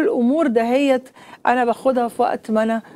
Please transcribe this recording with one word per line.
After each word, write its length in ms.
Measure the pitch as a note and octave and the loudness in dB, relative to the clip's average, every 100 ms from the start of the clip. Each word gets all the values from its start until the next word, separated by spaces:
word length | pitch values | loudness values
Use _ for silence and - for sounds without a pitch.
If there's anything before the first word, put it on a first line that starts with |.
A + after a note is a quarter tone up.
الأمور 440 | D4+ C4 A#3+ D4+ D4+ | 2 0 0 2 0
دهيت 640 | A3+ A3+ C4 C#4 B3+ C4 - - - - | 0 0 0 2 0 -2 -20 -20 -4 0
أنا 200 | B3 A#3+ | 0 0
باخدها 420 | A3+ C4 B3 A#3 | 0 0 0 -2
في 140 | - | -2
وقت 300 | A#3+ - - | -2 -2 -2
ما 120 | G#3+ | -2
أنا 180 | A3 A3+ - | 0 -4 -8